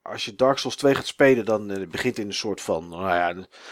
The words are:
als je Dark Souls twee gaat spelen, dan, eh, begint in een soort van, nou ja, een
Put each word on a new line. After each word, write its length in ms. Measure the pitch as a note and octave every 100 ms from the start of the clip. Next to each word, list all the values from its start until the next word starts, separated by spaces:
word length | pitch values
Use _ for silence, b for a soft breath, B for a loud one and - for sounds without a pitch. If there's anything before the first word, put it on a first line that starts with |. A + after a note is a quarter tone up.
als 240 | - - -
je 100 | G2+
Dark 220 | C3 C#3
Souls 180 | B2+ -
twee 200 | C#3 C3+
gaat 120 | -
spelen, 380 | - C#3 B2 G#2
dan, 260 | G#2+ G#2
eh, 160 | G2 F2+
begint 300 | - B2+ A2+
in 100 | G#2
een 60 |
soort 280 | F#2+ G#2+ F#2+
van, 280 | - E2+ F2
nou 120 | E2+ F#2+
ja, 220 | F2 F2
een 180 | F2 F#2 B B